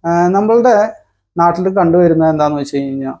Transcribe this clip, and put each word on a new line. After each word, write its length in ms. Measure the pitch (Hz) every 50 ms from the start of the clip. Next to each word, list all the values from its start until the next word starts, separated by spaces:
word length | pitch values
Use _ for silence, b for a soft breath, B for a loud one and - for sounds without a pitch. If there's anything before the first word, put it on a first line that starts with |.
| -
ആ, 60 | 170 170 170 175 180 185
നമ്മളുടെ 380 | 196 208 214 226 240 233 254 233 202 208 220 - - _ _ _ _ _ _ _ 175
നാട്ടിൽ 260 | 170 175 170 180 185 190 190 196
കണ്ടുവരുന്നത് 500 | 180 165 165 180 175 170 165 160 160 160 156
എന്താണെന്ന് 260 | 151 151 147 151 143 139
വെച്ച് 140 | 139 -
കഴിഞ്ഞാൽ 400 | 143 139 135 135 135 135 131 135 -